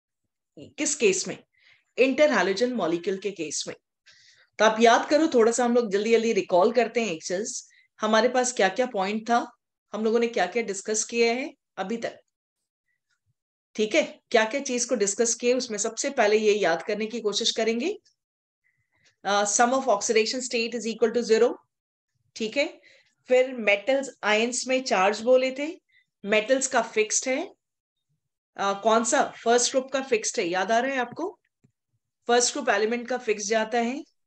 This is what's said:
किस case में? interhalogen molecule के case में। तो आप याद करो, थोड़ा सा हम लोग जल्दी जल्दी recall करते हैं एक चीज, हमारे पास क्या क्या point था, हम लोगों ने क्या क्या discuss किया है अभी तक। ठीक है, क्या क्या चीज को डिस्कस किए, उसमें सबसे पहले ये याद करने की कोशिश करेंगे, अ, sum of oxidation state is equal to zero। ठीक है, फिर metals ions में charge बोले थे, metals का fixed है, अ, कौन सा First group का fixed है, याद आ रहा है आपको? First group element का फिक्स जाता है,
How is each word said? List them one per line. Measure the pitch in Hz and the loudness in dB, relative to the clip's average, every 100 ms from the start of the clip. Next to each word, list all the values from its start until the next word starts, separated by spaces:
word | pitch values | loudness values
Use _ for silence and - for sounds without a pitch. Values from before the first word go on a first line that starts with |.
| _ _ _ _ _ - | _ _ _ _ _ -20
किस | 120 - 302 | -20 -6 -4
case | - 208 - 185 | 2 2 2 -4
में? | 71 _ _ _ _ _ - | -12 _ _ _ _ _ 0
interhalogen | 269 262 302 214 190 196 247 | 2 4 4 4 0 0 -2
molecule | 240 165 170 196 190 | 0 -2 -2 -4 -6
के | 202 | -8
case | 175 151 - 170 | -8 -8 -8 -10
में। | - _ _ _ _ _ _ _ - | -14 _ _ _ _ _ _ _ 2
तो | |
आप | 220 220 | 2 6
याद | 226 254 - | 6 4 4
करो, | 302 320 | 2 4
थोड़ा | 254 226 | 4 4
सा | 233 | 2
हम | 240 | 2
लोग | 240 220 | 2 0
जल्दी | 202 220 | -2 2
जल्दी | 226 226 | 2 2
recall | 196 180 180 220 | -2 2 4 4
करते | 240 226 233 | 2 0 -2
हैं | 214 | -4
एक | 160 | -6
चीज, | - 180 233 - - _ _ _ | -6 -6 -6 -10 -16 _ _ _
हमारे | 220 220 240 | 2 2 4
पास | 254 247 | 0 -2
क्या | - 190 | 0 0
क्या | 190 254 | 0 -4
point | 202 190 220 220 | -2 -4 -4 0
था, | 240 - _ _ _ _ | 0 0 _ _ _ _
हम | 214 | -4
लोगों | 220 233 | 0 0
ने | 233 | 0
क्या | 208 180 | 0 -2
क्या | 233 | -2
discuss | 202 196 - 214 | -4 -8 -4 -4
किया | - 233 233 | -4 0 0
है | 247 320 - _ - | 0 -6 -12 _ -10
अभी | 190 226 | -6 -6
तक। | 196 - _ _ _ _ _ _ _ _ _ _ _ _ _ _ _ | -6 -12 _ _ _ _ _ _ _ _ _ _ _ _ _ _ _
ठीक | - 214 | -6 0
है, | 320 - - _ | 0 0 -8 _
क्या | 220 | 0
क्या | 220 277 | 2 -2
चीज | 269 240 | -4 -4
को | 240 | -2
डिस्कस | 240 196 - 233 | -2 -2 0 -2
किए, | - 240 | 0 0
उसमें | 254 254 208 | 0 -2 -6
सबसे | 226 220 277 | -6 -4 -6
पहले | 269 208 220 | 0 2 4
ये | 214 | 2
याद | 208 170 165 | 2 0 0
करने | - 208 220 | -4 -6 -6
की | 233 | -4
कोशिश | 208 202 226 | -4 -2 -2
करेंगे, | - 220 233 330 415 _ _ _ _ _ _ _ _ _ _ _ _ | 0 -2 0 -4 -6 _ _ _ _ _ _ _ _ _ _ _ _
अ, | 196 202 | -2 0
sum | 208 - 240 | 0 2 2
of | 269 | 2
oxidation | 254 302 - 220 220 262 254 | 0 0 2 0 0 -4 -4
state | 233 226 | -4 -4
is | 233 220 | -6 -8
equal | 220 233 240 | -2 0 0
to | 202 | 0
zero। | 220 247 359 _ _ _ _ _ _ _ - | 2 2 0 _ _ _ _ _ _ _ -10
ठीक | 220 277 | -6 -2
है, | 330 - _ _ _ _ - | -4 -6 _ _ _ _ 2
फिर | 254 262 | 2 2
metals | 247 202 202 262 269 269 - | 0 0 0 2 -2 -2 -6
ions | 202 214 240 247 254 | 0 2 0 -4 -2
में | 262 | -2
charge | 262 202 196 214 | 0 2 2 2
बोले | 226 254 262 262 | 4 4 4 -4
थे, | 302 370 _ _ _ _ | -8 -8 _ _ _ _
metals | 196 214 214 269 262 | -2 -2 2 0 0
का | 240 | -2
fixed | 220 214 214 - 262 | -2 -2 -2 -2 -2
है, | 269 403 _ _ _ _ _ _ _ _ _ _ - | -6 -6 _ _ _ _ _ _ _ _ _ _ -6
अ, | 196 196 | -4 0
कौन | 226 226 | 2 4
सा | 226 277 - - | 4 2 0 -2
First | 226 240 240 | 2 2 4
group | 269 262 | 0 -2
का | 269 | -6
fixed | 262 220 - 240 | -2 -2 -2 -4
है, | 170 | -2
याद | 185 190 | -2 0
आ | 226 | 0
रहा | - | 0
है | - | -4
आपको? | 240 - 370 - _ _ _ _ _ _ _ _ - | -6 -6 -8 -10 _ _ _ _ _ _ _ _ 0
First | 240 247 | 2 2
group | 294 254 | -2 0
element | 202 220 240 233 | 0 0 -2 -4
का | 247 | -6
फिक्स | 226 202 | -4 -4
जाता | 202 220 220 240 | -2 -2 0 -2
है, | 233 294 - _ | -2 -6 -12 _